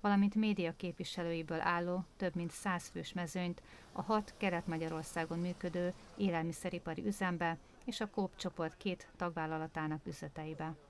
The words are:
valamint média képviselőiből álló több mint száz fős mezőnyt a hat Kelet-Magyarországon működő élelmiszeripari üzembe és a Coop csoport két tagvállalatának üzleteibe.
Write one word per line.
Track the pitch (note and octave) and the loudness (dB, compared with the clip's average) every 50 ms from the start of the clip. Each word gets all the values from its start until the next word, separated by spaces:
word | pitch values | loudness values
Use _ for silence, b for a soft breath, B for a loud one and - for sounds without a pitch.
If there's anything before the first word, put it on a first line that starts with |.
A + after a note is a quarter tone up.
valamint | - G#3 G3+ G3 G3+ G3+ G3+ | 6 6 8 8 8 6 6
média | G#3+ G#3+ G#3+ G3+ G3 F3 E3 E3 | 4 4 4 4 4 2 0 0
képviselőiből | - - F3 E3 - F#3 - - - E3+ E3+ E3+ E3 D#3+ D#3 E3+ D#3+ | -2 -4 -6 -4 -4 -6 -6 -4 -2 -2 0 0 -2 -2 -2 -2 2
álló | - F3 F3 E3+ F3 F3 F3+ F#3 F3 - - | 4 4 4 4 2 0 0 -2 -2 -6 -6
több | - F#3+ F3+ - | -2 -2 0 0
mint | E3+ E3+ E3 | 0 -2 -2
száz | - - - G3 F3+ F3 - | -6 -2 0 0 0 0 -2
fős | - - F3 D3 - - | -6 -8 -8 -8 -4 -4
mezőnyt | F3+ F3 D#3 - F#3 F3+ F3 F3 - B B B B B B | -4 -4 -2 -2 -2 -2 -2 -2 -4 B B B B B B
a | B - | B -6
hat | - - A3 G#3+ G#3 - - | 0 2 2 2 2 -2 -6
Kelet-Magyarországon | - - F#3+ F3+ E3+ E3+ F3+ E3 D#3+ E3 D#3+ E3 D#3 D#3 - - E3+ E3 D#3+ E3 E3+ | 0 0 2 2 2 0 0 -2 0 0 0 -2 -4 -4 -2 -2 -2 -2 0 0 0
működő | F3 F3+ F3 - - - E3+ F3+ F3+ F3+ F#3 B B B - | 0 0 -2 -2 -4 -2 0 0 0 0 -2 B B B -2
élelmiszeripari | - G3+ F#3+ E3+ E3 D#3+ E3+ E3 - - F3+ - E3+ - E3+ D#3+ - - | 0 2 2 2 2 0 0 -2 -4 -4 -4 -4 -4 -4 -4 -4 -2 -2
üzembe | G#3 G3+ - F#3+ F3+ F3+ D#3+ F3 E3 E3 - B B B B B | -2 0 2 2 0 2 2 2 2 0 -2 B B B B B
és | - B3 - | -6 -2 -2
a | A3 G3+ | -2 -2
Coop | - - F#3+ F#3 - | 0 0 0 0 -2
csoport | - - F3+ - - E3 D#3+ - | -4 -4 -4 -2 0 -2 -2 -2
két | - - G3 F3+ - - - - | -4 -2 -2 -2 -2 -6 -18 -6
tagvállalatának | - F3+ F3 D#3+ E3 D#3+ D#3 D#3+ D#3+ D#3+ D#3+ - D#3+ D#3 D#3 D#3 C#3+ - | -2 -2 -2 0 0 -2 0 0 -2 -2 -2 -2 -2 0 0 0 -2 -4
üzleteibe. | - C#3 - D#3+ D3 - - D#3 D#3 D#3+ D#3 D#3 D#3+ D#3 D3+ - | -8 -8 -6 -8 -8 -8 -8 -6 -6 -4 -4 -4 -6 -6 -8 -12